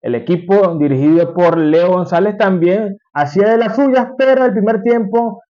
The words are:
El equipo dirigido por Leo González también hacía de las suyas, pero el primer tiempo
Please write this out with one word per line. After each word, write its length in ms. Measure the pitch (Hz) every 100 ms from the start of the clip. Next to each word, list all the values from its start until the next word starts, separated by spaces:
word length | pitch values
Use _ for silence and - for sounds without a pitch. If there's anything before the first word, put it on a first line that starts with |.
El 140 | 120 120
equipo 600 | 117 175 170 196 190 165
dirigido 560 | 147 135 147 165 170 175
por 240 | 175 165
Leo 300 | 156 160 180
González 480 | 185 170 170 202 202
también 580 | 202 185 170 196 208 202 _
hacía 360 | 147 143 156 208
de 80 | 226
las 160 | 226 226
suyas, 320 | 277 254 233 -
pero 280 | 262 262 254
el 80 |
primer 280 | 202 208 226
tiempo 640 | 233 233 202 226 233 202